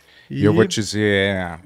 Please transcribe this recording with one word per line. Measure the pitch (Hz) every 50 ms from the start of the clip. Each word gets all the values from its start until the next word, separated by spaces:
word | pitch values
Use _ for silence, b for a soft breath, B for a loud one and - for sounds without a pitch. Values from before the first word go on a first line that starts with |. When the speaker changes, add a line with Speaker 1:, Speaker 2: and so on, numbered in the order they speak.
| b b b b b b
Speaker 1:
E | 135 135
Speaker 2:
E | -
eu | - 160
vou | 170 220
te | 185 - 113
dizer, | 101 92 104 107 107 101 101 98 95 101 98
é, | 92 90 85 85 85 92